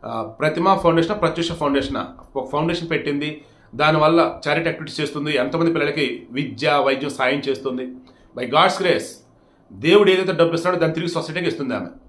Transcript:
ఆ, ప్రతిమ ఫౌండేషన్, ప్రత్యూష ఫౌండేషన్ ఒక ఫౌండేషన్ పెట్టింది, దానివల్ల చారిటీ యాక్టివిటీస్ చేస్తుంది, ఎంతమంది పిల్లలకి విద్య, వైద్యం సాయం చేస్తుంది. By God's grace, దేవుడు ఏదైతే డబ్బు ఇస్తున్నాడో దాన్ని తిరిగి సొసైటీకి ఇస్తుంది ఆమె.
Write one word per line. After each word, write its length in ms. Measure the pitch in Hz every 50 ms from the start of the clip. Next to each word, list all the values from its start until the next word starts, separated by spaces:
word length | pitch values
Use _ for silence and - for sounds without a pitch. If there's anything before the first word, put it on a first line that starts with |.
| -
ఆ, 60 | 117 113 113 107 - - -
ప్రతిమ 340 | - 156 156 170 175 190 190 185
ఫౌండేషన్, 360 | - 170 165 165 165 165 208 202
ప్రత్యూష 260 | 175 160 - 170 170 165
ఫౌండేషన్ 460 | 160 - 151 143 139 139 - - 135 110 98 - - - - - -
ఒక 80 | 139 123 -
ఫౌండేషన్ 380 | - 147 160 170 170 170 170 160
పెట్టింది, 380 | 165 143 - 151 143 143 147 151 151 - - - _ _ _ _
దానివల్ల 480 | - - 147 156 160 156 151 156 170 170 156 - - -
చారిటీ 260 | - 147 151 165 165 165
యాక్టివిటీస్ 300 | - - 160 156 - -
చేస్తుంది, 320 | 151 143 - 156 143 151 147
ఎంతమంది 380 | 127 127 139 143 165 170 170 165
పిల్లలకి 320 | 156 143 147 147 156 143 120 117 - - -
విద్య, 460 | 117 135 - - 113 107 139 151 147 143 131
వైద్యం 260 | 135 135 131 139 147 - -
సాయం 240 | 135 127 139 143 - 139
చేస్తుంది. 380 | 131 - - 135 123 127 127 127 - - - - - _ _ _ _
By 100 | 120 123 123 -
God's 240 | 151 180 185 185 -
grace, 280 | 196 185 147 - - - - - - _ _ _ _ _ _ _ _ _
దేవుడు 380 | 95 95 113 156 185 208 208 185
ఏదైతే 260 | 190 185 185 - 175 156
డబ్బు 140 | 165 165 165
ఇస్తున్నాడో 240 | 165 170 180 180 165
దాన్ని 140 | 165 156 160 165
తిరిగి 160 | 180 170 - 165
సొసైటీకి 320 | - - 151 180 175 165
ఇస్తుంది 240 | - - 143 127 117 101
ఆమె. 100 | 90 87 - - _